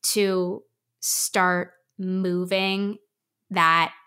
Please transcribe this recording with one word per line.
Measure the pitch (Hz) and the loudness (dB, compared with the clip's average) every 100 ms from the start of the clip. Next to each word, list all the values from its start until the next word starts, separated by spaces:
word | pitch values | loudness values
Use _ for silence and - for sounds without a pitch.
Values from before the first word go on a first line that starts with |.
| - | -2
to | 214 196 185 180 202 - _ _ _ | 0 0 0 -2 -6 -12 _ _ _
start | - - - 202 180 180 175 _ _ _ | -6 -4 -2 2 2 2 -4 _ _ _
moving | 185 185 185 180 180 190 190 190 202 - _ _ _ _ _ | -4 -2 -2 -2 -2 -2 0 -2 -4 -6 _ _ _ _ _
that | 180 165 165 165 - | 2 4 4 0 -4